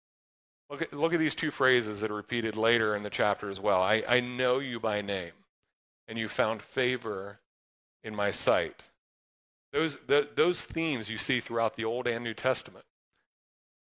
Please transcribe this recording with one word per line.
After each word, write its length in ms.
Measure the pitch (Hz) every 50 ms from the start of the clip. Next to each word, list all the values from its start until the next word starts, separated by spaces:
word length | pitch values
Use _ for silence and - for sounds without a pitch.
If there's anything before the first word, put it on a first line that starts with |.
| _ _ _ _ _ _ _ _ _ _ _ _ _ -
Look 120 | 143 139
at, 120 | 160 - -
look 200 | 143 151 165 165
at 60 | 170
these 160 | 160 151 -
two 160 | - - 151
phrases 500 | 131 - 135 131 127 123 113 107 107 101
that 100 | 107 107
are 40 | 104
repeated 420 | 104 104 - 123 120 110 113 104 107
later 380 | 110 113 120 117 110 107 107
in 80 | 104 104
the 60 | 104
chapter 400 | - - 117 104 101 - - 101
as 100 | 98 95
well. 220 | 95 107 98 92
"I, 220 | 92 95 107 110 107 -
I 120 | 120 123
know 400 | 123 123 123 123 127 123 123 135
you 200 | 139 135 120 117
by 220 | 110 110 104 104
name, 320 | 104 101 101 95 90 85 - _ _ _ _ _ _ _ _ _ _ _ _ _ _ -
and 120 | 110 117
you 80 | 113 104
found 340 | - - 123 110 113 107
favor 800 | - - - 131 127 127 127 120 113 113 104 95 98 101 101 - _ _ _ _ _ _ _ _ _ _ _ _ -
in 120 | 113 107
my 140 | 104 101 101
sight." 540 | - - - 131 117 92 85 78 - - - _ _ _ _ _ _ _ _ _ _ _ _ _ _ _ _ _ -
Those, 240 | 143 160 160 143 - - 123
th-, 220 | 135 147 143 143 -
those 280 | - 151 175 180 - -
themes 460 | - - 170 165 160 147 120 110 104
you 80 | 113 104
see 220 | - - 131 123
throughout 360 | - - 117 117 113 110 -
the 100 | - 110
Old 200 | 110 117 123 123
and 180 | 123 117 117 120
New 120 | 117 110
Testament. 500 | - - 131 131 - - - 95 92 - _ _ _ _ _ _ _ _ _ _ _ _ _ _ _ _ _ _ _